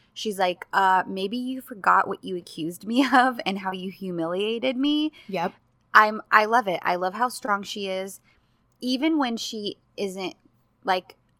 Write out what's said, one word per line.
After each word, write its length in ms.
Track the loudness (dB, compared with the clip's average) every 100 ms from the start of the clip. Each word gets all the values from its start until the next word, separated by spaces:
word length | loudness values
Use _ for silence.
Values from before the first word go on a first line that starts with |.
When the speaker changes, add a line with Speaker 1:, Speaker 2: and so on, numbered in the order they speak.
| _
Speaker 1:
she's 240 | -8 -4 2
like, 260 | 2 0 0
"Uh, 320 | 4 6 6 2
maybe 280 | -2 -2 -2
you 220 | -4 -6
forgot 460 | -10 -2 4 4 4
what 160 | -2
you 140 | -6 -8
accused 480 | -8 -6 -6 -6 -2
me 200 | 2 6
<laughs> 40 |
of 260 | 6 6 2 -4
and 140 | -2
how 120 | -4
you 180 | -6 -8
humiliated 880 | -8 -6 -2 -2 0 0 0 0 2
me." 340 | 2 2 0 -4 -8
Speaker 2:
Yep. 260 | -4 -4 -6 _ _ -8 -2
Speaker 1:
I'm, 260 | -2 -4 -2
I 140 | 0 2
love 220 | 0 0
it. 120 | -4
I 120 | -2 -2
love 180 | -4 -4
how 140 | -4
strong 340 | -4 -4 -4
she 240 | -6 -8 -6
is. 320 | -6 -8 -12 _ _ _ _ _ -8
Even 360 | -2 0 2 2
when 180 | 2 -2
she 400 | -6 -6 -8 -10 _ -6
isn't, 380 | -6 -4 -6 -8 _ _ _ _
like, 320 | 0 0 -2 -20 _